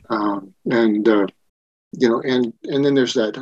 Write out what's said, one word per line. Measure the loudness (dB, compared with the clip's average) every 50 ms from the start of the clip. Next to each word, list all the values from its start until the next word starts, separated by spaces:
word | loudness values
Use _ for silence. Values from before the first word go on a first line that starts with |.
| -2 -6
Um, | -6 -4 -2 -4 -4 -6 -10 -14 _ _ -6 -2
and, | 0 2 2 2 2 2 2 2
uh, | 2 2 0 -2 -6 _ _ _ _ _ _ _ _ _ _ _
you | -6 0 0 0
know, | 0 0 -2
and, | -2 0 0 0 -2 -4 _ -8
and | -4 -2 0 2
then | 2 2
there's | 2 2 2 0
that, | -2 -2 -2 -4 -8